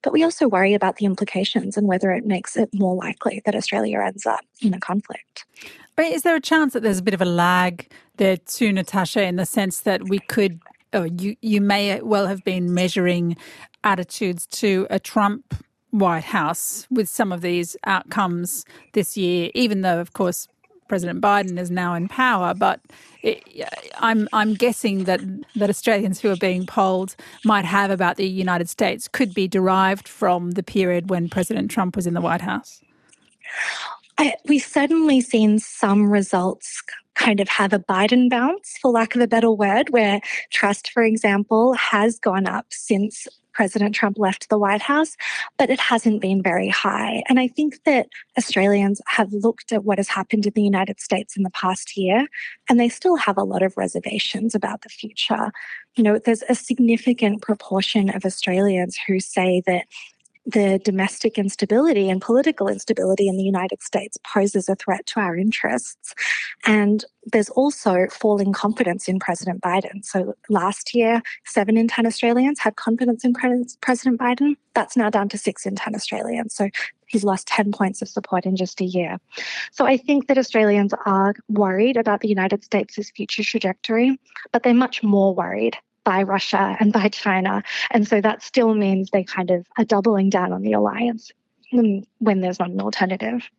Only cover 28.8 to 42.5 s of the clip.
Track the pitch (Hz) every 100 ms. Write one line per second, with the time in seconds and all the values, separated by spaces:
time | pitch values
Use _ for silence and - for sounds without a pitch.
28.8 | 196 220 - - 240 180 185 190 185 185
29.8 | 190 196 - - 196 180 175 175 180 202
30.8 | 185 175 180 180 170 - 180 220 208 -
31.8 | 185 202 175 170 170 170 175 190 - -
32.8 | _ _ _ _ _ _ - - - -
33.8 | - - _ - 294 - - 294 - 302
34.8 | 277 320 311 269 240 233 214 214 - -
35.8 | 208 202 208 208 190 185 185 - - -
36.8 | - - _ - - 202 196 - 196 196
37.8 | - 190 208 247 247 240 254 392 - -
38.8 | 262 233 226 247 240 233 226 214 202 214
39.8 | 302 240 208 202 - - - - 202 208
40.8 | - - 226 226 208 196 202 220 240 240
41.8 | - 214 220 226 220 190 190